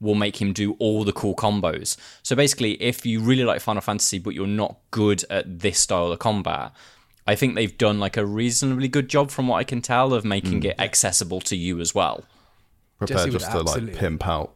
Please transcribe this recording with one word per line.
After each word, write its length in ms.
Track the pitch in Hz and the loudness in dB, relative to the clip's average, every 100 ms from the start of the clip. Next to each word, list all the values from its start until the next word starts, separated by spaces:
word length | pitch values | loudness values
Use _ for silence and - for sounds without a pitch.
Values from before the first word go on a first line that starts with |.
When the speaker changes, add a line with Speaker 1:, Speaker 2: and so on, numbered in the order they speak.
Speaker 1:
will 160 | 104 104 | 0 2
make 260 | 104 - | 0 0
him 100 | 101 | -2
do 220 | 95 104 - | 0 -2 0
all 240 | 110 107 | 0 2
the 80 | 101 | 0
cool 240 | - 104 92 | 0 -2 0
combos. 600 | 107 104 87 82 107 - - - | 0 2 0 -2 -4 -8 -10 -10
So 100 | - | -2
basically, 380 | 127 143 - 113 - | 2 2 2 -2 0
if 240 | 120 120 120 | -2 -2 -2
you 140 | 113 | 2
really 240 | 113 131 | 4 4
like 160 | 120 71 | 2 0
Final 200 | - 104 | 0 -2
Fantasy, 360 | - 104 - 98 | -2 -2 0 -2
but 160 | 101 | -4
you're 140 | 82 98 | -4 -2
not 300 | 104 104 - _ | 0 -2 -6 _
good 320 | 113 104 98 - | 2 2 2 0
at 300 | 98 90 87 | -4 -4 -4
this 180 | 101 - | -2 0
style 320 | - 95 87 | 2 2 0
of 80 | 85 | 0
combat, 540 | 117 104 87 78 - - - _ _ _ | 0 0 -2 -4 -6 -14 -20 _ _ _
I 120 | - 104 | 0 2
think 180 | 135 | 2
they've 240 | 107 107 - | 0 -2 2
done, 220 | 110 104 | 2 2
like, 160 | 98 - | 0 -2
a 100 | 101 | -2
reasonably 640 | 107 120 117 139 131 135 | 0 0 0 0 0 0
good 200 | 143 135 | 0 2
job, 220 | 147 143 | 2 2
from 160 | - 127 | 0 0
what 120 | 101 | 0
I 40 | |
can 180 | 123 120 | 0 -4
tell, 320 | - 123 135 | 0 2 4
of 120 | 123 | 2
making 380 | 107 101 92 85 | 2 0 0 0
Speaker 2:
Mm. 80 | 98 | 0
Speaker 1:
it 40 | - | -2
accessible 600 | 98 - 98 - 87 92 | 0 2 2 0 -2 -4
to 120 | - 95 | -4 -2
you 220 | 85 85 | -2 -2
as 160 | 85 | -2
well. 300 | 101 82 50 - _ _ _ _ _ _ - | 0 0 -2 -10 _ _ _ _ _ _ -8
Speaker 2:
Prepare 180 | 101 95 | -2 0
Speaker 3:
Jesse 120 | 87 | 2
would 80 | 92 | 0
Speaker 2:
just 140 | - | -2
to, 60 | 85 | -2
like, 80 | 82 | 0
Speaker 3:
absolutely 260 | 76 113 90 | -2 -4 -4
Speaker 2:
pimp 300 | 92 78 90 | -2 -2 -2
out 280 | 80 73 | -2 -4